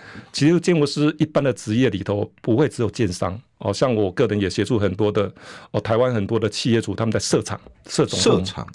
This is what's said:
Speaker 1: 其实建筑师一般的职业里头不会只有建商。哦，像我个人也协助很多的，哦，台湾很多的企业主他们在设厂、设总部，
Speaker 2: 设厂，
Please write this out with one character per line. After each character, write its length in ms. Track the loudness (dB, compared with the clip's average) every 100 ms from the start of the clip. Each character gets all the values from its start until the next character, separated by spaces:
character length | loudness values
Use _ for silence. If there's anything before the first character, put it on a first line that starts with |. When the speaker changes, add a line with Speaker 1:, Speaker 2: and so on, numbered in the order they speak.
| -20 -20 -12
Speaker 1:
其 160 | 0 4
实 120 | 4
建 200 | 2 2
筑 60 | 2
师 280 | 2 0 0
一 80 | 0
般 180 | 0
的 80 | 0
职 240 | -2 -2 2
业 140 | 2
里 140 | 0
头 280 | -2 -4 -4 _
不 140 | 0 2
会 140 | 2
只 140 | 0
有 60 | -4
建 180 | 0 -2
商。 300 | -2 -6 -6 -14 -8
哦， 140 | -4
像 220 | 0 2
我 180 | 2 0
个 140 | 0 0
人 160 | 0
也 80 | -2
协 160 | 0 0
助 140 | 0
很 120 | 0 0
多 160 | 0
的， 200 | 0 -2 -6 -20 -20 -8
哦， 100 | -4
台 140 | 0 2
湾 160 | 2
很 140 | 0 0
多 140 | 0
的 100 | -2
企 220 | -2 0
业 100 | 2
主 140 | 0 -2
他 100 | -2
们 60 |
在 80 | -2
设 240 | 0 0
厂、 180 | 0 -8 -12 -20 -6
设 220 | -2 0
总 100 | 2
部， 60 |
Speaker 2:
设 180 | 2 2
厂， 240 | 0 -8 -12